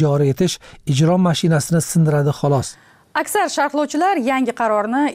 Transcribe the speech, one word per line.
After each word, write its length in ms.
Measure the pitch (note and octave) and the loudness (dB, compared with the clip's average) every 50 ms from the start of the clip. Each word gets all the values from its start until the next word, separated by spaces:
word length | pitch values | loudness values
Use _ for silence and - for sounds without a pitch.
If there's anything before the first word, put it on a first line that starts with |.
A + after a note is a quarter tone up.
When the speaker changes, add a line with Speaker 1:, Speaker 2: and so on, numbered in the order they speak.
Speaker 1:
joriy 320 | D#3 D3 C#3+ C#3+ D3 C#3 C3+ | 2 2 2 2 2 2 2
etish 240 | - F#3 E3 - - - - - - - - C#3 | 0 0 -2 -2 -6 -14 -20 -20 -10 -4 -2 0
ijro 260 | B2+ D#3+ D#3+ F3+ F#3 F#3 F3 | 2 2 2 2 2 2 2
mashinasini 580 | D#3 - - E3 E3 C#3+ - - E3 E3 - - | 0 0 0 2 2 0 0 0 0 -2 0 0
sindiradi, 420 | - E3+ D#3+ D#3 D3 D3 C#3+ D3 C#3 - | 0 2 2 2 2 2 0 0 -2 -2
xolos. 340 | - C#3+ C#3+ B2+ - - - - - _ _ _ _ _ - D4+ | 0 0 0 0 -2 -4 -10 -18 -20 _ _ _ _ _ -6 -6
Speaker 2:
Aksar 300 | D#4+ - - G#4 F#4 D#4 | -4 -2 -2 -2 -2 -2
sharhlovchilar 680 | - E4+ C#4 C#4+ - D4 D4+ D4 - D4 F4 G4 G4+ D#4+ | -2 -2 -2 -2 0 -2 -4 -2 -2 -2 0 0 0 0
yangi 300 | A3+ B3+ C4 C4 C4 A3+ A3+ - | 0 0 0 0 -2 -2 -2 -2
qarorni 420 | A#3 A3 G#3+ G#3 G3+ A3 A#3+ C#4 D4 C#4 | -2 0 0 0 0 0 0 0 0 -2